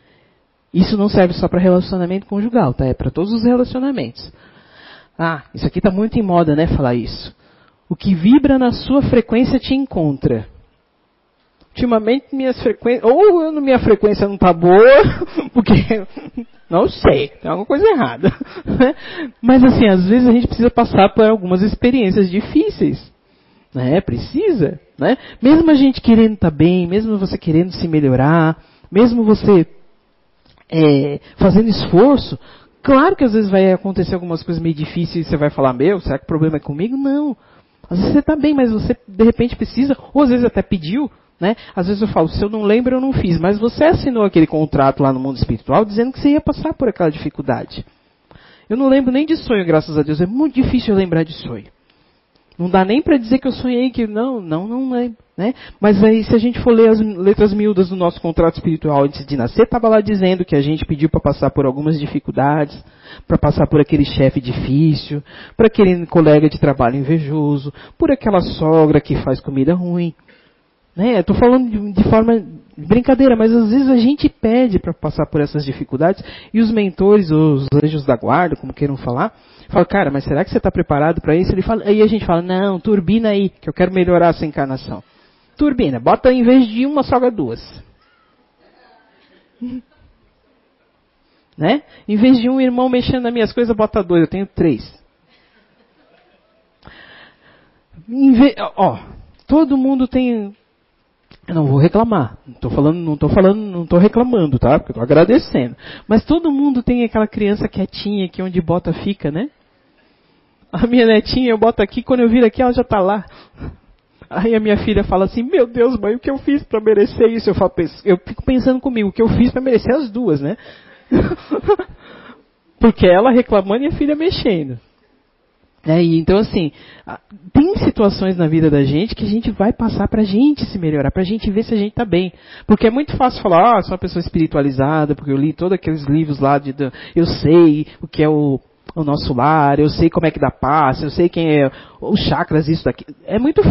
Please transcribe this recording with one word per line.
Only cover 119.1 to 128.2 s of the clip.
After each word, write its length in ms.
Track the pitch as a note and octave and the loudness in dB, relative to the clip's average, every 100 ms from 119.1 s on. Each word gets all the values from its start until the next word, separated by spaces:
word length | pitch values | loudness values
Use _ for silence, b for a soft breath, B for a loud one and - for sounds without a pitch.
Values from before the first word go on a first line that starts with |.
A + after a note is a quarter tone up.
que 80 | - | 0
eu 80 | A3+ | 0
fiz 200 | - B3 | 2 2
pra 120 | B3+ | 0
merecer 340 | C4 A#3 - C4+ | 0 0 0 -2
as 160 | C4 | -2
duas, 300 | G#3 A#3+ D3 | -4 -2 -2
né? 160 | C#3 A3 B B B B B | -2 -8 B B B B B
<laughs> 1700 | - - E4+ - - - G4+ F#4 - - - - - _ _ _ - | -2 -2 -6 -8 -6 -2 -2 -4 -16 -20 -20 -20 -20 _ _ _ 0
Porque 300 | A#3 - F#3 | 2 4 4
ela 240 | F3+ A#3+ | 4 4
reclamando 540 | B3 A#3+ G#3 F#3+ G#3+ C#4+ | 2 2 0 0 -2 -2
e 20 | |
a 40 | |
filha 240 | - D4 D4 | -2 -2 -2
mexendo. 600 | E4 - C4 F3+ C#3 A#2+ _ _ _ _ _ _ _ _ _ _ - | -2 -2 -2 -2 -4 -10 _ _ _ _ _ _ _ _ _ _ -2
É, 160 | D#3+ | 2
e 160 | E3+ E3 | 2 2
então, 180 | D#3+ F#3+ | 2 0
assim, 360 | G#3+ G#3+ D#3+ - B B B | 0 -2 -4 -8 B B B
a-, 140 | - _ G3+ F#3 | -20 _ -20 -2
tem 240 | - D#4 G#4 | 2 2 0
situações 580 | - - G#3 - | -2 0 0 0